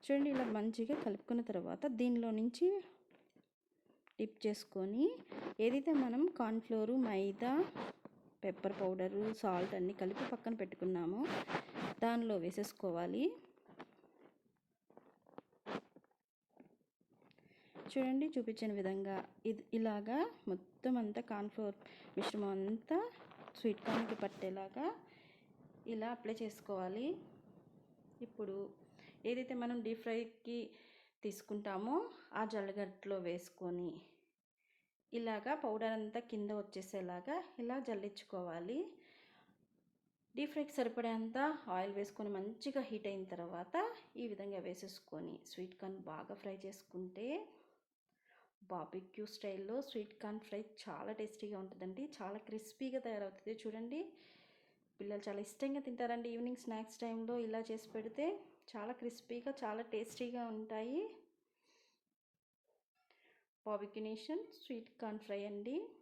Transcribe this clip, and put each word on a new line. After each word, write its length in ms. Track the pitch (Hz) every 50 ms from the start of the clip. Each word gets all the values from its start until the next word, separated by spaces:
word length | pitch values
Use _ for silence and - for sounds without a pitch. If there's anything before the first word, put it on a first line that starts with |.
| -
చూడండి, 240 | - 277 277 285 294 277
ఇలా 100 | 262 254 233 214
మంచిగా 400 | 214 208 226 220 - 226 226 285 302 -
కలుపుకున్న 380 | 233 196 208 - - 240 233 233 -
తర్వాత 340 | 202 185 175 170 175 - - 294 247 220
దీనిలో 300 | 247 247 240 240 233 226 220 214
నుంచి 280 | 220 240 240 - 349 359 403 403 370 - - - - _ - - - _ _ - - _ _ _ _ _ _ _ _ _ - _ _ - _ -
డిప్ 160 | 214 214 220 - -
చేసుకొని 600 | 220 208 208 - - - 190 190 196 208 233 285 392 494 508 - - - - - - - - 214
ఏదైతే 260 | 233 247 277 269 320 320 294 262
మనం 180 | 247 226 254 302 370 330 -
కార్న్ 200 | 247 220 220 226 220
ఫ్లోర్, 260 | - 233 220 214 214 247 262 254 226
మైదా, 460 | 208 190 196 196 196 202 233 240 262 302 381 - - - - - - - _ - - - - - - _ -
పెప్పర్ 320 | 196 185 - - 196 196 185
పౌడరు, 420 | 202 185 185 185 180 185 196 202 214 220 220 220
సాల్ట్ 340 | - 208 185 175 180 202 208 190
అన్నీ 160 | 180 185 202 -
కలిపి 240 | 196 185 202 - 269 240 -
పక్కన 200 | 233 - 226 233 220
పెట్టుకున్నామో 600 | 202 185 - - - 185 185 175 170 165 185 214 277 370 - - - - - - - - - - - - - - -
దానిలో 340 | 233 233 233 233 226 214 185 165
వేసేసుకోవాలి. 800 | 175 180 - 208 202 - - - 190 170 170 175 175 185 214 269 370 480 480 - - - - _ - - - - - - - - - _ - - - _ _ _ _ _ _ _ _ _ _ _ _ - - - 92 - _ _ _ - - - _ _ _ _ - - - - - _ - _ _ _ _ _ _ _ _ _ _ _ - - - - _ _ _ _ _ _ _ _ _ _ - - - _ - - - - - _ - - -
చూడండి, 360 | - 269 262 262 262 269 294 311 311 262
చూపించిన 340 | 233 220 220 - 226 214 208 202
విధంగా 380 | 190 190 196 196 196 190 196 190 190 - - - _ 220
ఇది 140 | 226 214 - - - 226
ఇలాగా 440 | 226 220 214 208 202 214 240 285 339 480 466 - - - 190
మొత్తం 400 | 185 - - - - - 254 254 247 226
అంతా 180 | 208 208 233 240 - 226
కార్న్ 200 | 202 202 208 - -
ఫ్లోర్ 180 | 220 202 196 - - - - - - - -
మిశ్రమం 340 | - 202 - - 214 202 196 190 190 190 196
అంతా 280 | 220 226 - - 311 349 427 480 - - - - - - - - - -
స్వీట్ 280 | - 226 202 - - 226
కార్న్కి 260 | 220 220 226 214 220 208 208
పట్టేలాగా 640 | 196 180 - - 190 185 196 190 190 - 247 285 349 466 466 - - - - - - - - - - - - - - - - - - 233
ఇలా 140 | 220 214 233 240
అప్లై 220 | 240 - 214 220 220 233
చేసుకోవాలి. 600 | 220 214 - - - 202 190 185 185 190 214 247 294 381 - - - - - - - - - - - - - - - - _ - - - - 240 226
ఇప్పుడు 280 | - - 214 190 190 196 202 - - - - - - - - - - - - 208
ఏదైతే 240 | 247 240 254 247 262 247
మనం 160 | 240 240 240 240 220
డీప్ 160 | 220 226 226 -
ఫ్రైకి 540 | 233 226 226 233 226 - - _ - 240 240 226 - - - - - - - - _ _ _ -
తీసుకుంటామో 720 | 214 202 202 - - 214 208 208 208 196 190 202 226 269 339 453 480 - - - - - -
ఆ 20 | 220 214 220
జల్లగట్లో 600 | 214 196 196 196 202 202 185 190 - - 196 196 190 185 175
వేసుకొని 600 | 175 175 175 - - - 180 175 175 175 180 170 - - - - - _ _ _ _ _ _ _ _ _ _ _ _ _ _ _ _ _ _ _ - 233
ఇలాగా 340 | 233 226 220 208 208 247 285 302 -
పౌడర్ 320 | 247 214 220 226 220 226 220
అంతా 200 | 214 214 214 233 240 240
కింద 200 | - 214 208 208 214 208
వచ్చేసేలాగా 800 | 202 202 202 196 185 190 - 196 185 180 180 180 185 - 294 349 359 - - -
ఇలా 160 | 233 233 247 269 262 -
జల్లించుకోవాలి. 880 | 226 202 190 208 202 - - - - 190 180 175 165 170 170 180 240 285 381 - - - - - - - - - - - - _ _ _ _ _ _ _ _ _ _ _ _ _ _ _ _ _ _
డీప్ 180 | 247 285 294 294
ఫ్రైకి 220 | 311 294 294 - -
సరిపడేంత 580 | 254 233 226 240 226 226 226 226 226 226 226 254 277 302 311 294 - - 180 185
ఆయిల్ 180 | 185 202 196 202
వేసుకొని 320 | 202 202 - - 220 208 202 190
మంచిగా 460 | 190 208 226 226 - 285 269 277 254 -
హీట్ 180 | 226 208 208 202
అయిన 140 | 196 196 190 185 185
తర్వాత 420 | 175 170 170 170 170 180 - - 330 403 466 466 - - - _ -
ఈ 60 | 240 233 208
విధంగా 280 | 196 196 202 196 190 170 -
వేసేసుకొని 640 | 180 185 - 190 185 - - - - - 175 165 - - - -
స్వీట్ 240 | - - 180 180 185 -
కార్న్ 180 | - 190 190 190 180 165 156
బాగా 220 | 156 180 185 202 196 -
ఫ్రై 140 | 208 190 190 190 190
చేసుకుంటే 600 | 202 196 - _ - 185 185 180 185 185 214 247 302 392 440 - - - - _ _ _ _ _ _ _ _ _ _ _ _ _ - - _ _ _ _ - 185
బార్బిక్యూ 520 | 196 175 156 160 - 185 185 185 - - 214 214 -
స్టైల్‌లో 400 | - - 208 196 190 196 196 220 254 277 277
స్వీట్ 280 | - 240 208 208 - -
కార్న్ 240 | - 208 208 214 214
ఫ్రై 180 | - - 202 214 214 - - -
చాలా 260 | - 165 143 - 202 214 214
టేస్టీగా 380 | 214 214 214 - - 208 208 190 190
ఉంటుందండి. 400 | 190 190 185 185 185 190 190 269 302 - -
చాలా 200 | 208 185 202 214 214 -
క్రిస్పీగా 520 | 214 220 220 - - - 269 262 254 262 247
తయారవుతుంది. 480 | 233 220 208 202 190 190 190 - 208 226 220 -
చూడండి, 360 | 226 214 226 226 233 254 311 - - - - - - - - - - - _ _ _ _ _ _ _ _ _
పిల్లలు 240 | 202 202 208 208 202 214
చాలా 140 | 196 202 214 208
ఇష్టంగా 340 | - - - 277 277 285 277 269
తింటారండి. 420 | 240 233 247 240 240 233 233 240 233
ఈవినింగ్ 260 | 233 240 240 247 240 -
స్నాక్స్ 380 | - 220 220 220 226 - - -
టైంలో 320 | 233 226 226 226 220 240 240 233 220
ఇలా 140 | 220 220 226 220
చేసి 200 | 220 220 - - -
పెడితే 300 | 226 220 226 220 269 294 330 403 403 - - - - _ -
చాలా 220 | - 233 208 220 247 247
క్రిస్పీగా, 520 | - 240 233 - - - 240 240 240 277 269 - -
చాలా 180 | 214 214 220 233 226 -
టేస్టీగా 500 | 220 226 226 - - 247 240 240 247 240 233 220
ఉంటాయి. 480 | 214 220 220 220 220 220 233 262 320 415 453 - - - _ _ _ _ _ _ _ _ _ _ _ _ _ _ _ _ _ _ _ _ _ _ _ _ _ _ _ _ _ _ _ _ _ _ _ _ _ - _ _ - _ _ _ _ _ _ _
బార్బిక్యూ 360 | 220 214 202 202 202 202 220 214 214
నేషన్ 340 | 220 220 - - 302 359 440 - - -
స్వీట్ 280 | - - 262 226 226 - - _
కార్న్ 200 | - 220 214 214 214 -
ఫ్రై 120 | 208 202 196 208
అండి. 260 | 208 202 202 233 269 330 440 466 - -